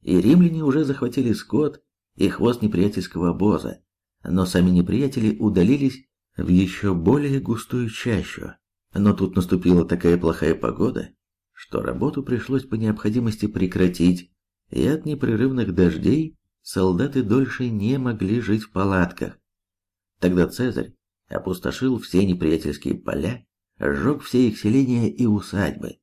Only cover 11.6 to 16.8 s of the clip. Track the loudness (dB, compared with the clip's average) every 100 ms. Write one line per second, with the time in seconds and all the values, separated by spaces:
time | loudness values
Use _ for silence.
11.6 | -10 -6 -6 -4 -4 -4 -4 -6 -2 -6
12.6 | -4 -4 -2 -2 -2 -2 -2 -2 -4 -2
13.6 | -2 2 0 4 2 2 -4 _ _ _
14.6 | _ -2 0 0 -4 -4 -2 0 0 0
15.6 | -2 2 2 2 0 0 0 -8 _ _
16.6 | -8 0